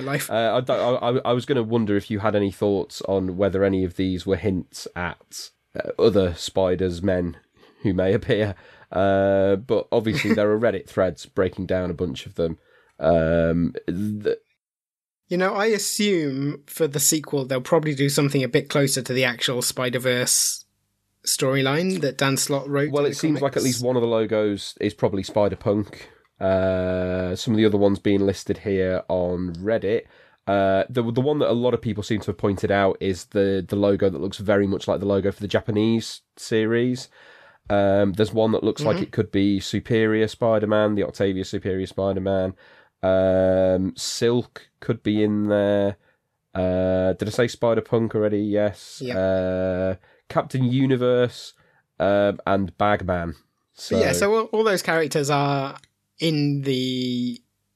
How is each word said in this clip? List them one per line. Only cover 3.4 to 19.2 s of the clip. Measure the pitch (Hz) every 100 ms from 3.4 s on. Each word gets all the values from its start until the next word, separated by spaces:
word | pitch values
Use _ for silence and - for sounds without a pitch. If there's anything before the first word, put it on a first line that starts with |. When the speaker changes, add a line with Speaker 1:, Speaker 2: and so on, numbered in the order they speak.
| 98 95
Speaker 2:
any | 98 95
of | 92 -
these | 95 90 92
were | 95
hints | 104 92 - - - -
at, | 87 - _ - - _ _ -
uh, | - -
other | 113 101 92 82
Spiders | - - 92 90 92 85
men | 98 92 90 82 _ _ - _
who | -
may | 92 92
appear. | 107 - 107 104 95 - - -
Uh, | - 98 98 98 98 98 98
but | 120 104 -
obviously | 117 110 123 104
there | 110 104
are | 107
Speaker 1:
<laughs> |
Speaker 2:
Reddit | 117 95 -
threads | - 92 85 -
breaking | - 92 - 87
down | 92 92
a | 80
bunch | 90 64 -
of | -
them. | 82 80 _ _ _ _
Um, | 71 85 80 85 82 85 85 - -
the | 87 104 107 104 - _ _ _ _ _ _ _ _ _
Speaker 1:
You | 175
know, | 185 208
I | 214
assume | 208 - - 208 185 147 135 139 147 -
for | - 160
the | 143
sequel | - 160 147 143 131
they'll | -
probably | - 165 151 139
do | 139
something | 139 143 143
a | 127
bit | 147 143
closer | 151 139 -
to | 120
the | 127